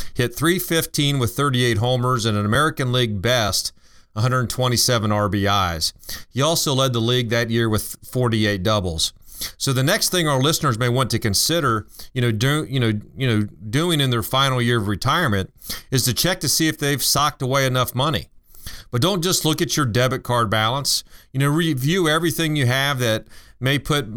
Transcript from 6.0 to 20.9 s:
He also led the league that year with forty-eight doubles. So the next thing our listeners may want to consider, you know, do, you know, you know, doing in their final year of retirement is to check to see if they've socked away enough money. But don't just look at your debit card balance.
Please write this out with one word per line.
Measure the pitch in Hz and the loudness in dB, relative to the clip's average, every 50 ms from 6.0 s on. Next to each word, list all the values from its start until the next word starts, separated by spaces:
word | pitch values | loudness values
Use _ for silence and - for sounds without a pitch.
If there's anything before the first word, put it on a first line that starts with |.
| - - - - - - | -14 -14 -14 -14 -14 -8
He | - 120 | -4 -2
also | 139 156 170 - - 160 135 | 0 2 2 0 0 0 2
led | 131 135 135 117 | 2 2 2 2
the | 117 | 0
league | 110 117 123 127 123 107 | 0 2 2 0 0 0
that | 120 117 117 110 | 0 0 0 0
year | 117 117 117 113 | 2 2 2 2
with | 107 101 - - - - - | 2 0 -2 -4 -10 -14 -14
forty-eight | - - 127 123 120 110 110 107 104 101 98 90 | -6 -2 0 0 2 2 2 2 0 0 0 0
doubles. | 110 110 104 90 92 80 82 - - - - - - - - - - - - | 0 0 0 0 -2 -2 -2 -4 -4 -6 -8 -20 -20 -16 -14 -12 -12 -10 -6
So | - 139 | -2 0
the | 131 127 131 | 0 2 2
next | 147 202 220 - - | 2 2 0 0 0
thing | - 180 165 151 | 0 0 0 2
our | 143 131 | 2 2
listeners | 131 151 160 - - 143 113 104 | 2 2 0 0 0 0 0 0
may | 127 123 | 0 0
want | 120 131 135 - | 2 0 0 0
to | - 107 | 0 0
consider, | - 113 95 - - - 160 170 147 127 113 107 107 - - - - - | 0 0 0 0 0 0 0 2 2 2 0 0 -2 -6 -14 -20 -18 -10
you | - 123 120 | -4 -2 0
know, | 120 | 0
do, | 113 104 120 135 147 156 - 82 | 0 2 2 2 2 0 -2 -2
you | 131 135 | -2 0
know, | 120 113 107 104 - - - | 0 0 0 -2 -4 -10 -8
you | - 131 127 | -4 0 0
know, | 113 107 104 101 - 73 95 107 | 2 0 0 -2 -6 -12 -8 -4
doing | 104 143 165 180 165 147 | -2 0 0 0 0 0
in | 139 131 | 0 0
their | 120 117 104 | 0 -2 -2
final | - - 131 139 135 131 123 | 0 0 2 2 2 2 2
year | 120 120 120 117 | 2 2 2 2
of | 101 101 | 0 0
retirement | 104 87 - 127 151 170 180 131 104 95 95 - - _ - - - - - - | -2 -2 0 0 0 2 2 2 0 0 -2 -4 -8 _ -14 -12 -12 -12 -8 -4
is | 139 131 - | -2 0 0
to | 127 110 | 0 0
check | - - 170 185 185 | 0 0 0 -2 -2
to | 160 139 | -2 -2
see | - - 165 156 | 0 0 0 0
if | 151 - | -2 -2
they've | 147 143 143 131 - | -2 -2 -2 -2 0
socked | - - 139 143 151 - - 139 | 0 0 2 2 0 -2 -2 -4
away | 123 131 139 135 131 | -2 0 2 2 2
enough | 123 127 123 - - | 2 0 -2 -2 -2
money. | 123 135 160 143 92 - - - - - _ - - - - - - - - | -2 -2 -2 -2 -4 -6 -8 -16 -20 -20 _ -20 -20 -16 -16 -16 -16 -10 -6
But | - 123 | -2 0
don't | 127 180 208 180 156 | 2 2 2 0 0
just | 190 175 - - | 0 0 0 0
look | 156 156 156 | 0 0 0
at | 175 - - - | -2 -2 0 0
your | 147 | 0
debit | 120 98 123 127 127 135 110 - | 0 2 2 2 2 0 -2 -4
card | - 120 120 117 104 | -2 0 0 2 2
balance. | 107 107 110 110 127 143 135 - | 2 2 2 0 0 -2 -2 -2